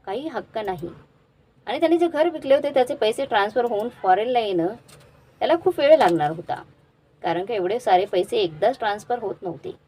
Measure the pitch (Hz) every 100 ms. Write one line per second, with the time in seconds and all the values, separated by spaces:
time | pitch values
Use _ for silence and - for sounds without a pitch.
0 | - 214 311 233 - 220 208 180 175 -
1 | _ _ _ _ _ _ - 269 320 330
2 | 339 302 330 311 269 277 285 277 254 277
3 | 214 233 269 214 202 233 233 208 233 -
4 | 190 185 233 247 214 180 165 233 - -
5 | - _ _ _ 233 330 370 349 285 311
6 | 196 165 151 160 - - - _ _ _
7 | _ _ 175 170 202 220 180 233 226 185
8 | 202 180 202 226 180 151 202 269 214 208
9 | - 247 208 - 185 139 185 -